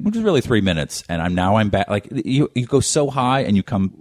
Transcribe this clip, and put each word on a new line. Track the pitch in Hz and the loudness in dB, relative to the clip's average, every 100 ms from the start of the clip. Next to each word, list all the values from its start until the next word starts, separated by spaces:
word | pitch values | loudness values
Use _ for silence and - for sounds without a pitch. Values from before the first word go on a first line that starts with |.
which | 208 226 | -4 -2
is | |
really | 214 151 | 0 0
three | - 113 | 2 2
minutes, | 95 80 71 - - | 2 0 -4 -8 -8
and | 82 | -4
I'm, | 85 | -2
now | 90 92 107 | 0 2 2
I'm | 104 | 2
back. | 98 - | 0 0
Like, | 104 - 135 | -4 -4 -6
you, | 101 131 151 | -2 0 0
you | 123 120 | -2 0
go | 139 | 0
so | - 156 143 | 2 0 0
high | 135 127 135 | 0 0 0
and | 127 101 | 2 0
you | |
come | - 101 95 - | 0 -2 -2 -6